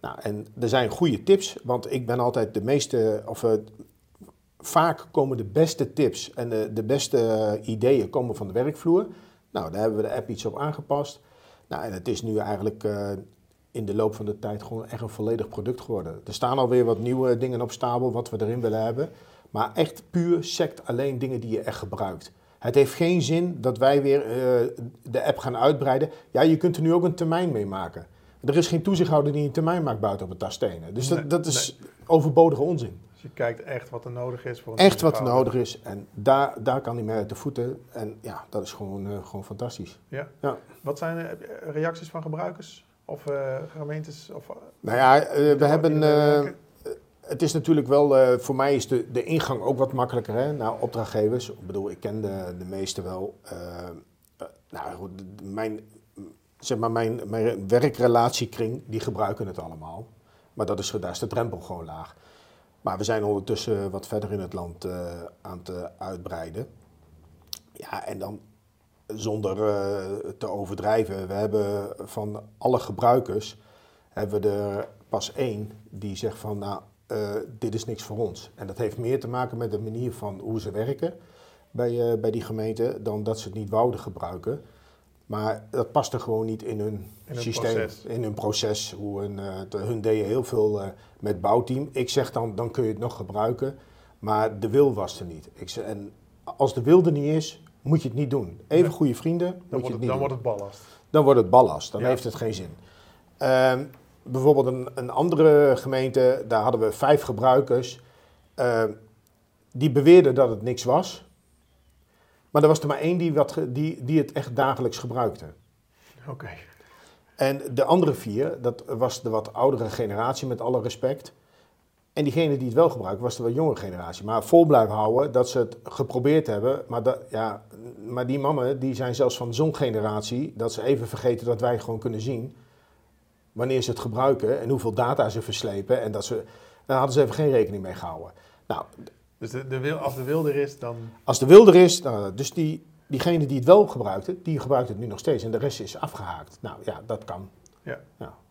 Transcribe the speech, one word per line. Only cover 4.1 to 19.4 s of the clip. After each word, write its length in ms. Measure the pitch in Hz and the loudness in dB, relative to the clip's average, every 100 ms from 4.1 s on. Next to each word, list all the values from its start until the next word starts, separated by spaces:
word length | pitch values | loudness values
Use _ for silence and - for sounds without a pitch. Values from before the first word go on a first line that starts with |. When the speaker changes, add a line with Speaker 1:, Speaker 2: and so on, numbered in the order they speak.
| _ - _ _ _ | _ -20 _ _ _
Speaker 1:
vaak 480 | - 170 165 156 - | 0 2 2 0 -4
komen 260 | - 139 123 | -2 0 -2
de 60 | 104 | -4
beste 480 | 98 160 - 127 | 2 2 2 -4
tips 400 | - 143 - - | 0 0 0 -12
en 160 | - 120 | -8 -4
de, 240 | 113 107 | -2 -2
de 100 | 110 | -4
beste, 340 | 107 139 - 131 113 | 0 -2 0 0 2
eh, 400 | 110 110 104 110 | 2 0 -2 -4
ideeën 420 | 110 120 139 - | 0 4 4 2
komen 260 | 143 127 107 | -2 -4 -6
van 120 | 101 | -4
de 60 | |
werkvloer. 540 | 95 131 147 165 175 202 - - _ _ | -2 -2 -2 2 2 2 -8 -20 _ _
Nou, 200 | 107 80 | -8 -6
daar 100 | 90 | -2
hebben 200 | 110 107 | 0 0
we 60 | 107 | -2
de 60 | 127 | -4
app 140 | 113 | -6
iets 160 | 107 110 | -6 -6
op 120 | 104 | -4
aangepast. 600 | 147 151 147 143 143 - _ _ _ _ _ | -6 -6 -2 -2 -2 -8 _ _ _ _ _
Nou, 160 | 71 | -8
en 100 | 107 | -8
het 140 | 95 92 | -8 -6
is 140 | 101 | -4
nu 160 | 113 107 | -2 -4
eigenlijk, 460 | - 202 104 - | -2 -2 -4 -4
eh, 280 | 107 101 143 98 101 _ _ _ _ | -4 -4 -6 -8 -12 _ _ _ _
in 140 | 120 107 | -8 -4
de 100 | 101 | 0
loop 200 | 110 107 | 0 0
van 100 | 104 | -8
de 140 | 104 | -6
tijd 240 | 113 104 | -8 -10
gewoon 240 | - 113 110 | -10 -12 -10
echt 140 | 113 | -10
een 80 | 110 | -10
volledig 380 | - 107 117 107 | -6 -4 -2 -4
product 340 | - 104 123 | -6 -6 -6
geworden. 400 | - 110 82 82 - | -6 -6 -6 -12 -12
Er 80 | |
staan 240 | - 123 135 | -4 -2 2
alweer 280 | 123 127 117 | 4 4 4
wat 140 | 110 | 2
nieuwe 380 | 120 131 127 120 | 0 0 2 2
dingen 240 | 127 123 | 0 -4
op 100 | 120 | -6
stapel, 400 | - 123 120 127 | -4 -2 0 -2
wat 180 | 113 120 | -2 -6
we 120 | 110 | -4
erin 200 | 107 123 | -4 -2
willen 220 | 113 110 | -2 0
hebben. 260 | 110 117 160 - - - | -2 -2 -6 -8 -20 -20